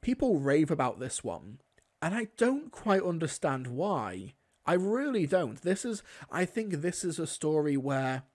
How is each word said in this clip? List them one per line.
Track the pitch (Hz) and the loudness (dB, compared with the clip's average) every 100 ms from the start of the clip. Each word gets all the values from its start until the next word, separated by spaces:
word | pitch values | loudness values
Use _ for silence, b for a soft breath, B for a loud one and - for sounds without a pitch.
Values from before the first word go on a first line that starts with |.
people | - 254 269 180 | 0 2 4 4
rave | 139 143 156 | 4 4 4
about | 156 127 107 | 2 0 -2
this | 127 - | -6 -6
one, | 117 85 87 127 _ _ _ _ | -6 -8 -10 -20 _ _ _ _
and | 160 214 | -4 -2
I | 220 - | -4 2
don't | 240 269 311 | 2 2 -4
quite | - - 196 | -8 2 2
understand | 180 170 160 - 160 135 131 | 2 -2 -2 -2 -2 -2 -4
why. | 120 190 175 107 92 98 - _ _ - | -4 -2 0 -2 -6 -10 -14 _ _ 0
I | |
really | 175 190 226 285 240 | 2 2 0 0 0
don't. | 156 185 147 113 | 2 2 0 -4
This | 175 190 | -2 -2
is, | 247 214 - B 143 | -2 -6 -8 B -8
I | - 180 | -2 -2
think | - 220 175 | -2 -4 -2
this | 160 185 | -2 -2
is | 180 160 | -4 -4
a | 160 | -4
story | - 156 156 151 139 | -2 0 2 2 2
where | 135 135 131 131 135 | 0 0 0 -2 -6